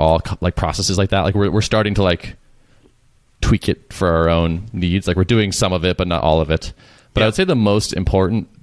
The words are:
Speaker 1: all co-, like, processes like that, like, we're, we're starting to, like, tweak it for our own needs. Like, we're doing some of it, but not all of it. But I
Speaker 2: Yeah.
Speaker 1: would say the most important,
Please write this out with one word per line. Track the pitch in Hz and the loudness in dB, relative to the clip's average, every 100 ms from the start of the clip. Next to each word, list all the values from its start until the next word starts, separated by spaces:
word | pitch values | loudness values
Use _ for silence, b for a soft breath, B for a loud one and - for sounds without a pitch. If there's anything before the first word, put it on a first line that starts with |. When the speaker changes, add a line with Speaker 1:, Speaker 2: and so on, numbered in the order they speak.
Speaker 1:
all | 80 82 | 2 2
co-, | - 95 | -2 -4
like, | 87 - | -4 -2
processes | 80 78 92 95 | -4 -2 -2 -2
like | 98 | 0
that, | 98 | 0
like, | 87 101 | 0 0
we're, | 101 | 0
we're | 98 | 0
starting | - 110 104 | 0 0 0
to, | 101 | 0
like, | 95 85 - - b b b b _ _ _ _ _ _ | 0 0 -6 -18 b b b b _ _ _ _ _ _
tweak | - 113 - | 0 0 0
it | - - | -4 -8
for | - 90 | -4 0
our | 82 82 | 2 2
own | 85 85 82 104 | 2 0 -4 -6
needs. | 98 90 95 92 | -4 -2 0 0
Like, | 90 | 0
we're | |
doing | 92 117 101 | 2 2 0
some | - 98 | -2 -2
of | 92 | 0
it, | 87 - | 0 -2
but | 90 | -2
not | 82 | 0
all | 78 80 | 2 2
of | 78 | 2
it. | 78 - - b b b | -2 -4 -16 b b b
But | - | 0
I | |
Speaker 2:
Yeah. | 110 | 0
Speaker 1:
would | |
say | 110 | 2
the | 185 | 0
most | 139 104 104 - | 2 2 2 0
important, | - 95 98 92 110 - - | -4 0 2 2 -2 -6 -14